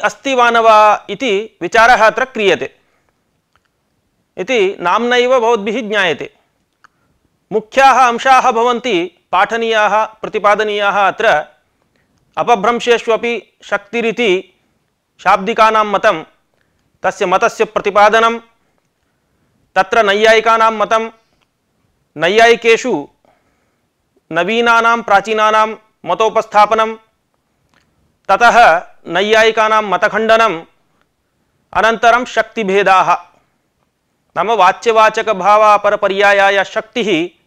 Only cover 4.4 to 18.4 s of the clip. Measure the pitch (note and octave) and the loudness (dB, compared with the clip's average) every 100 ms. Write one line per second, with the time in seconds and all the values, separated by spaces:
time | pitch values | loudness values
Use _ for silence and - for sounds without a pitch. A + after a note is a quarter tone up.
4.4 | F#3 B3 F#3+ - F3 G#3 A#3+ B3 B3 C4 | -4 -2 -2 -2 -2 -2 0 0 0 0
5.4 | A3+ A#3 G3+ G#3 G#3 G#3 F3+ C#3+ C#3+ _ | 0 -2 -4 -8 -4 -2 -2 -4 -10 _
6.4 | _ _ _ _ _ _ _ _ _ _ | _ _ _ _ _ _ _ _ _ _
7.4 | _ G#3+ G#3+ C4+ C4+ B3+ B3 A#3 C4+ C4 | _ -6 -2 2 4 4 2 0 2 2
8.4 | A#3+ A3+ A#3+ A#3 B3+ F3+ F3+ _ _ F3+ | 2 0 -2 -2 -2 -4 -4 _ _ -2
9.4 | G3+ A3+ A3+ A3 G#3 G#3 A3 - F#3+ G#3+ | -2 -2 -2 0 0 0 -4 -8 -10 -2
10.4 | G3+ G#3 G#3+ G#3 G3+ F#3+ G3 - A3 D3+ | 0 0 -2 -2 -2 0 -2 0 0 0
11.4 | - _ _ _ _ _ _ _ _ - | -4 _ _ _ _ _ _ _ _ -6
12.4 | E3+ A3+ G#3+ A#3 A#3+ A#3 - A3 A#3 A#3 | -2 0 0 -2 -2 -2 -2 -4 -4 -8
13.4 | - _ - G3+ - A#3 A3+ G3 A#3 F#3 | -12 _ -10 -10 -6 -6 -4 -2 -2 -2
14.4 | - _ _ _ _ _ _ _ F3 G3+ | -6 _ _ _ _ _ _ _ -2 0
15.4 | F#3+ A3+ A3 A3 G#3+ G3 A3 E3 - _ | -2 0 2 2 0 0 -2 -2 -10 _
16.4 | _ _ _ _ _ _ F#3 - F#3+ F#3+ | _ _ _ _ _ _ -8 -4 -2 0
17.4 | A3 - G#3+ - G#3 G3 G#3 A3 A3+ A#3 | -2 -2 -6 -6 -4 2 4 4 0 -2